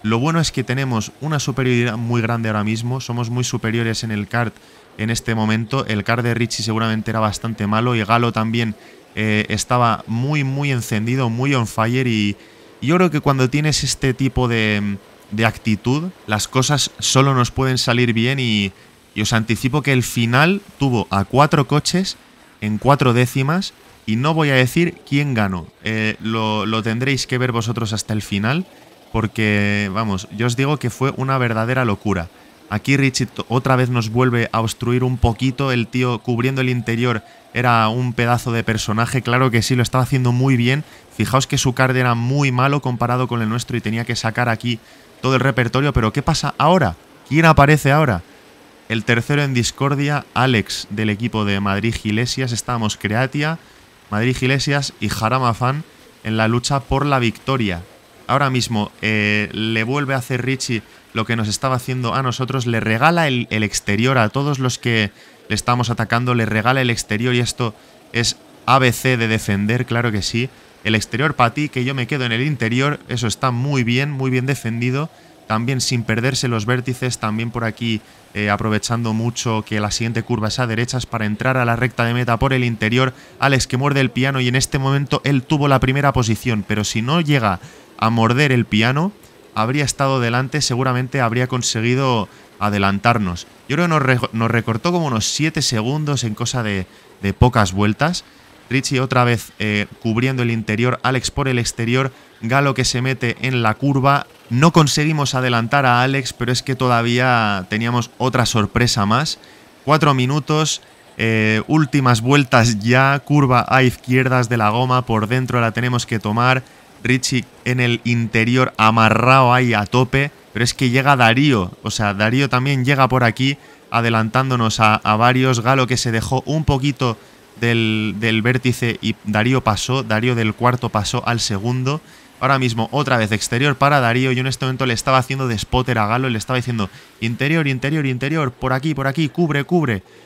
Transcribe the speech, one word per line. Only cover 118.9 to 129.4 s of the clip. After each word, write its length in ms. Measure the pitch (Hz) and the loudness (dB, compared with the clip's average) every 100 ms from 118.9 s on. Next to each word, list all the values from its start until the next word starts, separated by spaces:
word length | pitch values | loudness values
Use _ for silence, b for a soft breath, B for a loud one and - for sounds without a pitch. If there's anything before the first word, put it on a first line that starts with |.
| 113 110 110 123 135 123 | 6 4 4 4 6 6
ahí 200 | 127 123 | 4 2
a 120 | 107 101 | 0 0
tope, 460 | 123 127 135 143 - - | 0 2 0 -2 -6 -10
pero 120 | 107 | -4
es 100 | 120 | -2
que 160 | - 127 | 0 0
llega 260 | 127 135 135 | 2 4 4
Darío, 560 | 113 123 147 117 87 - | 4 4 4 2 0 -6
o 80 | 139 | -6
sea, 240 | - 104 98 | -2 -2 0
Darío 340 | 110 127 139 | 0 2 0
también 360 | 123 135 139 123 | 0 0 0 2
llega 220 | 139 127 | 2 2
por 160 | 127 | 4
aquí 340 | 120 110 131 139 B B B | 2 2 -2 -2 B B B
adelantándonos 880 | 117 113 113 110 127 131 123 113 - | -2 2 2 2 0 0 0 0 2
a, 160 | 110 110 | 4 4
a 200 | - 107 | 2 2
varios. 460 | 123 127 131 120 | 4 4 2 2
Galo 240 | 117 135 123 | 2 2 2
que 80 | 123 | 0
se 160 | 120 | -2
dejó 300 | 113 - 131 - | -2 -2 -2 -2
un 200 | 156 156 | -2 0
poquito 520 | 139 143 131 127 110 B B B - | 0 0 0 -2 -4 B B B -4
del, 540 | 117 117 110 107 107 95 | 0 2 2 0 -2 -2
del 220 | 113 110 | 0 0
vértice 560 | 117 127 123 120 117 - | 2 0 0 0 -2 -2
y 140 | 110 - 107 | -4 -4 -2
Darío 380 | 107 | 0